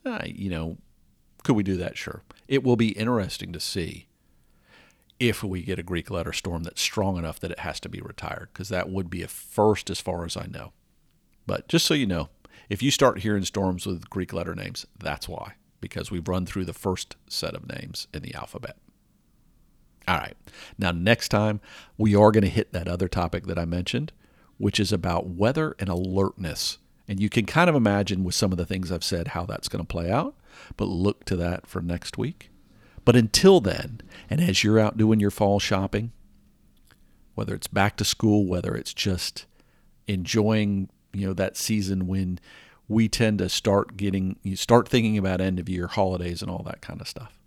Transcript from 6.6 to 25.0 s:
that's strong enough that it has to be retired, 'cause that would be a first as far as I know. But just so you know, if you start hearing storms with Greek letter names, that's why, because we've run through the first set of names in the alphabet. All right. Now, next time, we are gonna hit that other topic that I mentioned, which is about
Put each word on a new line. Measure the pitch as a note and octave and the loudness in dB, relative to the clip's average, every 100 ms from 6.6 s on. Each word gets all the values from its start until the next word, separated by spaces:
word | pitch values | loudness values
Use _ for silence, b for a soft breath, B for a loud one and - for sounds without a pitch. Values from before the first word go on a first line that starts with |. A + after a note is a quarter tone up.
that's | E2 - | -6 -4
strong | - - G2 F2+ | -4 0 0 -2
enough | E2 D#2 | -4 -6
that | F2+ | -10
it | E2 | -8
has | E2 D2+ | -8 -8
to | - | -10
be | - | -12
retired, | - - - - - | -12 -12 -10 -10 -12
'cause | - F#2+ | -14 -6
that | F#2 F2+ | -4 -2
would | F#2+ F2 | -4 -4
be | F2+ | -8
a | F2 | -10
first | - - - G#2+ G2+ - | -12 -8 2 4 4 -2
as | G2 | -6
far | - F2 | -6 -6
as | E2+ | -6
I | - - | -8 -10
know. | - - _ _ _ _ _ _ _ - | -12 -16 _ _ _ _ _ _ _ -6
But | - - | -6 0
just | E3 | 0
so | - | 2
you | D#3 A2+ | 2 2
know, | F2 - _ B B B | 0 -4 _ B B B
if | G2+ | 0
you | C3 | 0
start | - C3 F#2+ | 4 4 4
hearing | G2+ G#2 | 0 0
storms | F#2 G#2 F#2+ F#2 | 0 0 0 0
with | G2 F2 - | -4 -6 -6
Greek | G2 F2+ | -6 -6
letter | F#2 F2 | -4 -6
names, | F#2+ - - - - | -6 -8 -10 -16 -10
that's | - C#2+ - | -8 -6 -8
why, | E2+ - - _ _ | -10 -12 -18 _ _
because | - - - | -10 -8 -6
we've | F2+ D#2+ | -6 -2
run | F#2 F2+ | -2 -2
through | G2 | -4
the | F2+ | -6
first | - G2 F#2 - - _ | -4 -4 -4 -6 -16 _
set | - - | -8 -6
of | - - | -10 -12
names | - - - - | -12 -10 -12 -12
in | - | -12
the | - | -12
alphabet. | - - - - - _ _ _ _ _ _ _ _ _ _ _ _ - | -12 -12 -12 -14 -16 _ _ _ _ _ _ _ _ _ _ _ _ -2
All | F2 | -2
right. | - - - B B - | -2 -14 -20 B B -4
Now, | F#2+ | -2
next | E2+ F#2 A#2 - | 0 2 2 2
time, | G#2+ G#2+ G#2 B B B - | 2 2 -2 B B B 0
we | G#2+ | 4
are | G2+ G#2+ | 8 8
gonna | A2 G2 | 8 4
hit | A2+ - | 0 -2
that | F2+ F2 | -4 -4
other | F2 F#2 | -2 -2
topic | F#2+ E2+ E2+ | 0 -2 -2
that | F#2 F2 | -4 -4
I | E2+ | -2
mentioned, | E2+ F2+ A#2+ D3+ _ b b b _ | -2 -2 -4 -4 _ b b b _
which | G#2 - | 0 2
is | F#2+ | 0
about | G2 | 0